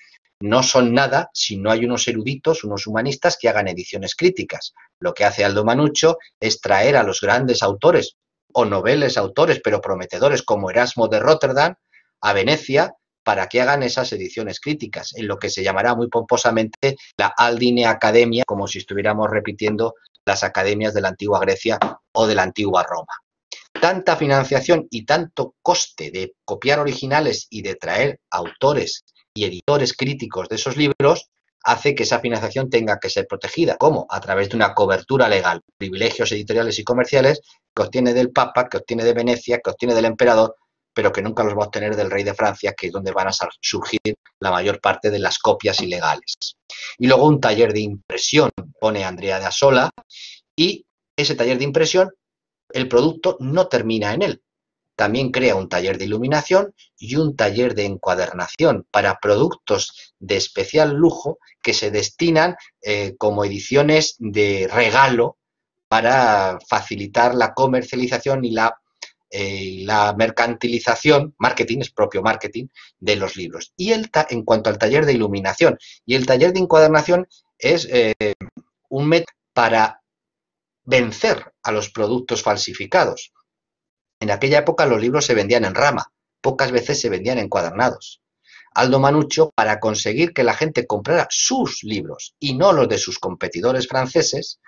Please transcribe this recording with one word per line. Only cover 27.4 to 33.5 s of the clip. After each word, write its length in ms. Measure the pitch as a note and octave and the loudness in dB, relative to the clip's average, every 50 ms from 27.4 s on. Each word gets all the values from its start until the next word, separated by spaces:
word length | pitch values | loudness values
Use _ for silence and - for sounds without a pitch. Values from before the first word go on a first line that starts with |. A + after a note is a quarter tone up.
| - - | -8 -12
y 140 | A2 G#2+ F#2+ | -12 -10 -8
de 100 | G2 F#2 | -8 -8
traer 460 | - - E2 F2+ G#2+ C3 C#3+ - - _ _ | -8 -6 -4 -2 0 -2 -2 -4 -8 _ _
autores 720 | - F2+ E2+ E2+ - _ B2+ C#3+ D3 B2 F2 E2 - - - _ _ _ _ _ - | -6 -6 -6 -8 -4 _ 0 2 2 0 -2 -4 -8 -12 -14 _ _ _ _ _ -6
y 120 | G#2+ G#2 | -4 -4
editores 480 | F#2 F2+ F2+ - - D3 C#3 C3 A#2+ - | -4 -4 -4 -2 0 0 0 0 -2 -4
críticos 540 | - B2 C3+ C#3+ C3+ - - - - F#2 | -4 -4 -4 -4 -6 -8 -10 -8 -10 -8
de 100 | - A2 | -6 -8
esos 200 | G#2+ - C3+ B2 | -6 -6 -6 -2
libros 520 | D3 D3 C#3 - - C#3 C#3+ E3+ - - _ _ _ _ _ _ _ - | 0 0 0 0 2 4 4 4 2 -2 _ _ _ _ _ _ _ 0
hace 320 | A2+ A#2 A2+ - D3+ C#3 | 0 0 2 0 0 0
que 80 | - A2 | 0 0
esa 160 | - A#2+ A#2 | 0 -2 -2
financiación 500 | - A#2+ A#2 G#2+ A2+ G#2 - C3 C3+ B2+ | -2 -4 -4 -4 -4 -4 -4 -6 -2 0
tenga 300 | - A#2 A2 G#2 G2+ G2 | 0 0 0 0 -2 -2
que 100 | - F#2+ | -4 -4
ser 160 | - G2+ F#2+ | -4 -4 -4
protegida. 520 | - G2+ - - - | -4 -8 -8 -8 -6